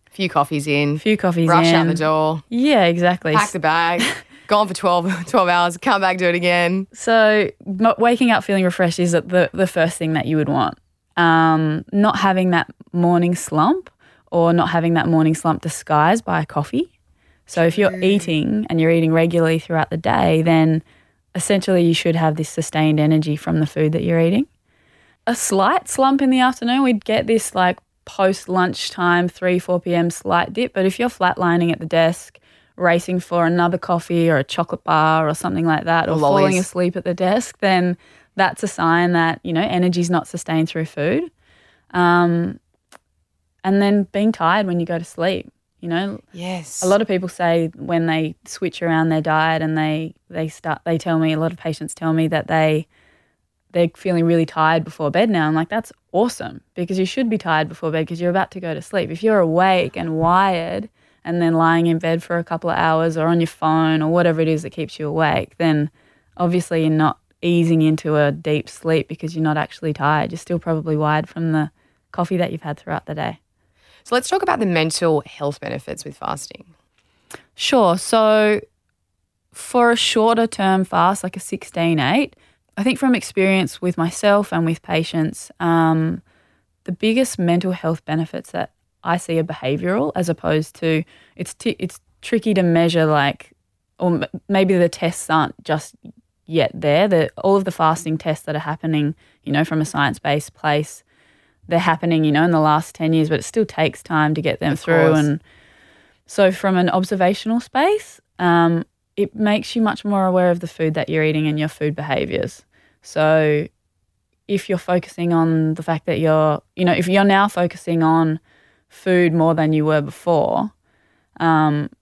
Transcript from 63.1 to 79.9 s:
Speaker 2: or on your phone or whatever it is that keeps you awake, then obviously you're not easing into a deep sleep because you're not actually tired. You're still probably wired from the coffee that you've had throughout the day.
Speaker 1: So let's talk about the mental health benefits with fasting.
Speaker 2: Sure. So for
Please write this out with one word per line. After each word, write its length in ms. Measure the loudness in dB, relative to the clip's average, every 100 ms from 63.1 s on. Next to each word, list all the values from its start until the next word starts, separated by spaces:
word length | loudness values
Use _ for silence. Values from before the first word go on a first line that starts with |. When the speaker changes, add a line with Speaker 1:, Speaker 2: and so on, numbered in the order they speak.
| 0
Speaker 2:
or 120 | 0
on 120 | 0
your 60 | -2
phone 560 | -2 0 2 2 0
or 80 | 0
whatever 300 | 2 2 2
it 60 | 0
is 140 | -2
that 80 | -6
keeps 280 | -10 -10 -8
you 100 | -6
awake, 480 | -2 0 0 -6 -2
then 340 | 0 2 -2 _ _ _ _ -4
obviously 460 | 0 0 -2 -2
you're 80 | 0
not 280 | 2 0 -2 _ -6
easing 400 | 0 2 4 4
into 360 | 2 2 0 2
a 140 | 0
deep 380 | -2 -4 -4 -4
sleep 400 | -8 -2 -2 -2
because 260 | -10 -8
you're 80 | -2
not 140 | -2 -2
actually 380 | -6 -6 -8
tired. 380 | -2 0 0 -2
You're 60 | -8
still 200 | -6 -6
probably 380 | -4 -4 -2 -2
wired 300 | 0 -2 -4
from 260 | -6 -2
the 180 | -2 -4 _ _ _ _
coffee 260 | -8 -4 -2
that 160 | -4
you've 100 | -6
had 140 | -10 -12
throughout 280 | -8 -10 -8
the 80 |
day. 260 | -10 -10 -10 _ _ _ _ _ _
Speaker 1:
So 100 | -4
let's 140 | -4 -2
talk 140 | -2
about 160 | -2 0
the 80 | 0
mental 560 | 0 0 0 0 0
health 360 | -4 -8 -8 -8
benefits 440 | -10 -10 -10 -12
with 140 | -14 -12
fasting. 560 | -10 -10 -12 -20 -20 _ _ _ _ _ _ -20 _
Speaker 2:
Sure. 420 | -8 0 4 4 2
So 640 | 0 2 4 4 2 0 -6 _ _ _ _ _ _ _ _
for 400 | -20 -4 2 2